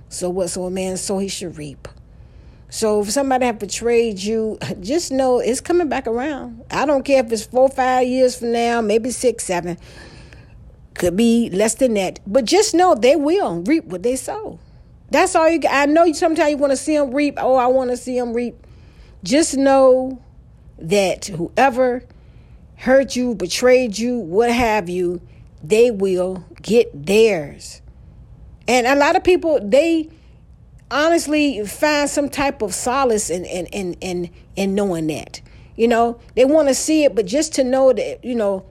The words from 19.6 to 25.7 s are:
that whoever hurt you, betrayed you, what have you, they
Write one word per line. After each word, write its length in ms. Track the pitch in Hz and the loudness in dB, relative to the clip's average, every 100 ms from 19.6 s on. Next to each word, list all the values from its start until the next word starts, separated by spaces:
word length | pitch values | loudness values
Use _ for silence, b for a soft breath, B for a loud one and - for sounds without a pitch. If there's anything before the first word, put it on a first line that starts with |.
| 269 269 262 254 262 254 - - - - - - | 4 6 6 4 2 -10 -18 -20 -20 -20 -20 -14
that 480 | 160 202 185 151 - | 0 2 2 -2 -8
whoever 760 | 170 170 - 269 240 254 247 - b b b b b b - | -8 -6 2 2 2 0 -2 -10 b b b b b b -8
hurt 380 | - 269 262 | 2 2 2
you, 200 | 247 247 | -2 -4
betrayed 600 | 208 180 - 247 254 247 196 | -4 -6 0 4 4 2 -4
you, 220 | 240 240 | -4 -4
what 320 | 165 190 240 | -2 0 2
have 380 | 240 233 214 175 | 2 2 0 -2
you, 320 | 180 175 175 - b b b | -4 -4 -6 -12 b b b
they 280 | 151 | -2